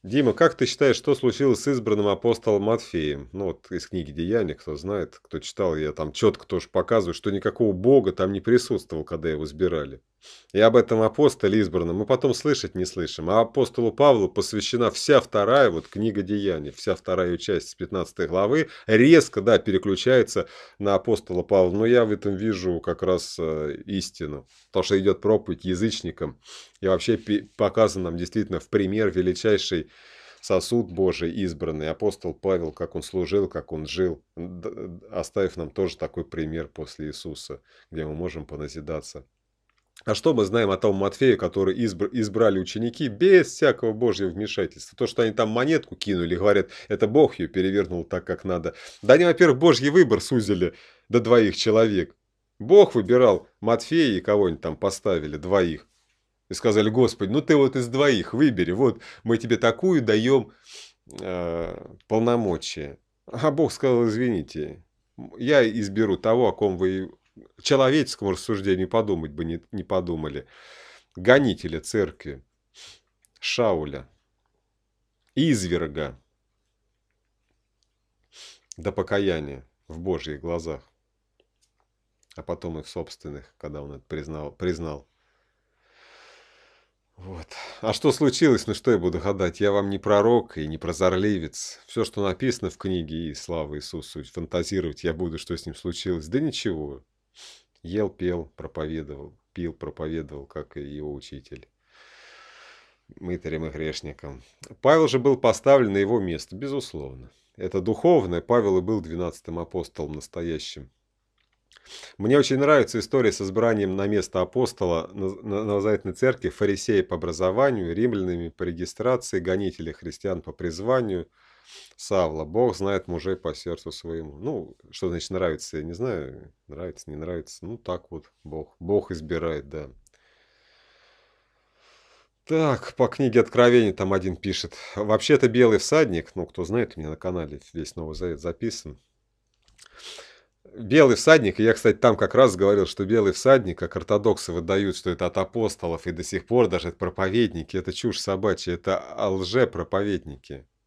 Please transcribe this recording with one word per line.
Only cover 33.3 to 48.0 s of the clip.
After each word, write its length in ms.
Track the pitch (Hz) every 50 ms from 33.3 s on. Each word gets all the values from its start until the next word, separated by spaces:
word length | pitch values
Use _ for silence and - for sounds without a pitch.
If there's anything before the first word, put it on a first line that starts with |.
| 95 101 98 -
как 220 | - 85 78 -
он 160 | 82 78 78
жил, 380 | 76 - 92 92 90 80 - _ _ _
д-, 360 | 82 85 92 90 87 82 -
д-, 360 | - - - 92 85 - 98 107
оставив 440 | 107 92 80 - _ 101 98 90 -
нам 140 | 90 82 71
тоже 260 | _ - 95 87 -
такой 280 | _ 90 82 - 87 80
пример 420 | - - 82 80 76 80 80 78
после 400 | 76 _ - 78 - - - 76
Иисуса, 540 | 76 73 - - 85 73 - - - 71 67 _ _ _ _ _ _
где 120 | 80 80 78
мы 100 | 76 76
можем 320 | 78 87 90 - 80 73
поназидаться. 800 | - 78 73 76 71 - 80 73 76 80 76 71 - - 71 69 _ _ _ _ _ _ _ _ _ _ _ _ _ _ - _
А 100 | - 107
что 180 | - - 165
мы 120 | 147 117 104
знаем 260 | 92 104 117 110 98
о 60 | 95
том 180 | 92 - 107 98
Матфею, 420 | 95 98 101 - - 135 131 107
который 380 | - 98 87 - 98 98 95 92 - 117
избр-, 260 | 107 95 82 101 98
избрали 480 | - 123 110 104 95 110 117 107 98 95
ученики 480 | 90 - - 107 113 120 117 - 156 123
без 400 | 104 104 170 190 196 180 151 -
всякого 440 | - - 160 139 113 - - 113
Божьего 360 | 107 110 123 117 98 92 98 92
вмешательства? 680 | 80 95 107 101 - - 92 - - - - - -
То, 120 | - 127 110
что 140 | - -
они 100 | 117 110
там 160 | 104 - 113 107
монетку 480 | 110 120 131 151 165 151 - - -
кинули, 400 | _ - 104 98 87 87 82 87
говорят, 340 | 87 95 104 101 101 92 - - - -
это 220 | - 107 101 113 104
Бог 320 | 113 147 - - - -
её 80 | 87 -
перевернул 560 | - 95 92 98 95 101 95 82 90 87